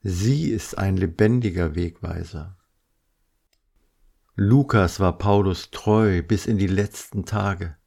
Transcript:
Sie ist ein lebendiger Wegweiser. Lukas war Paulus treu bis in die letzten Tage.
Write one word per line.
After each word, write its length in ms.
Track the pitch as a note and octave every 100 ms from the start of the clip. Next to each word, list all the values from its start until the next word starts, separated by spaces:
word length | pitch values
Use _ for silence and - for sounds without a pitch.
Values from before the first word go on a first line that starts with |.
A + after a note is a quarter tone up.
Sie 500 | G2+ F2+ G#2 C#3+ E3
ist 280 | A2 - -
ein 180 | F#2+ F#2+
lebendiger 760 | F2+ E2 G#2+ B2 A2+ F2+ E2+
Wegweiser. 800 | D#2 F2 - E2+ E2 E2 E2 E2 F#2+ _ _ _ _ _ _ _ _ _ _ _ _ _ _ _ _ _ -
Lukas 640 | G2+ C3 C#3 A2+ F2+ -
war 180 | F#2+ E2+
Paulus 520 | G#2 G2+ G2 F2+ -
treu 520 | - - G#2+ A2 F#2
bis 240 | D#2+ G#2 -
in 100 | A2
die 100 | G2
letzten 600 | F#2+ G2+ - - G#2+ F2+
Tage. 500 | G#2+ G2+ F#2+ F2+ D2+